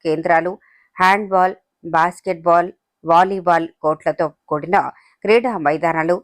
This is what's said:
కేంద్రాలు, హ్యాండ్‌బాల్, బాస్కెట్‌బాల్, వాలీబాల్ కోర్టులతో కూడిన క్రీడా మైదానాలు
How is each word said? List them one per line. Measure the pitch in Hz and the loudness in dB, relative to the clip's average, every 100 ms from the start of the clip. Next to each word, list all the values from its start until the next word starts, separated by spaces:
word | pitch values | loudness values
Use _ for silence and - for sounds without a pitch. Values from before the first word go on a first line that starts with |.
కేంద్రాలు, | 165 156 170 165 170 202 _ _ _ - | -4 -4 0 0 0 -10 _ _ _ 0
హ్యాండ్‌బాల్, | 185 202 202 185 185 - _ _ 170 | 2 2 0 0 0 -2 _ _ -4
బాస్కెట్‌బాల్, | 160 170 175 - 170 165 170 175 - _ _ | 0 0 -2 -8 -4 2 2 0 -8 _ _
వాలీబాల్ | 160 165 190 196 180 170 165 _ | 2 2 4 0 0 0 -2 _
కోర్టులతో | 156 156 - 151 160 _ _ | -4 -4 -4 -4 -6 _ _
కూడిన | 151 160 190 - - _ _ 196 | -8 -2 -2 -2 -10 _ _ 0
క్రీడా | 226 233 185 | 2 2 -2
మైదానాలు | 147 156 165 165 160 180 | -2 -2 -2 -2 -2 -2